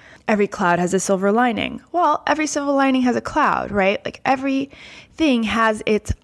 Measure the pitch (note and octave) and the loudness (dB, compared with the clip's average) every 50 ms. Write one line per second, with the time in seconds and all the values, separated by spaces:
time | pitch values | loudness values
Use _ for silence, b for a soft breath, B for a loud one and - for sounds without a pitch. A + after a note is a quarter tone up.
0 | B B B B B - A3 G3+ G3+ G3 - - G3 F3 F3 F3 F3+ F3 F#3+ F#3+ | B B B B B -2 0 0 0 -2 -2 -2 0 2 2 2 0 0 0 -2
1 | - - G3 F#3 G3 G3+ G#3 A#3 B3+ B3 A3 G3+ C#3+ B1 - - - - - F4 | 0 0 0 0 2 2 2 2 2 0 0 -2 -4 -6 -6 -12 -14 -6 -2 0
2 | F4+ D4 D4+ - - - D4 D#4 D#4 D4 - D4 C#4+ C#4+ C#4 C4+ C4+ C4+ C4 B3+ | 2 2 0 0 0 -2 -2 0 -2 -4 -4 -4 -2 0 0 2 2 2 2 2
3 | B3 B3 A3+ A3 - - - D#4 C4 G3 - B1+ B1+ - - G#2 F#3 G3 G3+ - | 2 0 0 -2 -4 -4 -2 0 0 2 0 -2 -2 -2 -2 0 2 2 0 -2
4 | - - - - - - C4+ C4 C4+ C#4 C4+ C4+ C#4 - - - - - - - | -6 -10 -12 -6 -2 -2 -2 0 0 -2 -2 -2 -4 -6 -10 -20 -20 -20 -20 -20
5 | - _ - - D#4+ D4 B3 A3+ A3+ G3+ G#3 A#3 A3+ A3 A3 G#3+ - - G#3+ G#3 | -20 _ -4 0 2 2 2 2 0 -2 0 0 2 0 0 0 -2 0 -2 -2
6 | - - - - | 0 -4 -8 -6